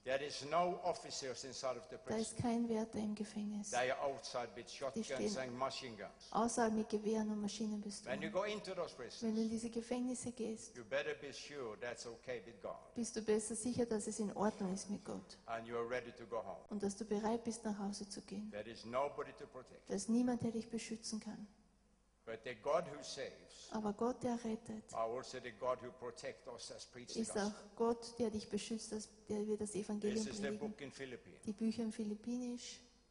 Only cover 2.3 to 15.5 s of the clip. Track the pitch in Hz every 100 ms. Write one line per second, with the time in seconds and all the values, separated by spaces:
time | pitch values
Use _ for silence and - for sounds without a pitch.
2.3 | - 240 233 233 220 233 - 214 214 208
3.3 | 214 208 208 202 120 127 135 143 127 -
4.3 | 127 113 113 113 - 135 226 214 131 214
5.3 | 190 127 123 135 - 131 104 95 - -
6.3 | - 233 247 226 214 214 214 214 220 214
7.3 | 208 202 - 214 214 208 - 120 135 156
8.3 | 180 208 214 - 175 147 - 120 - 226
9.3 | 220 220 226 233 233 226 247 247 247 247
10.3 | 233 208 220 - 123 104 139 151 143 143
11.3 | - - 143 117 104 120 113 123 113 -
12.3 | 120 101 110 101 - - - 226 220 214
13.3 | 214 220 226 247 240 233 214 214 214 208
14.3 | - 208 - 190 196 - 202 - 95 -
15.3 | - -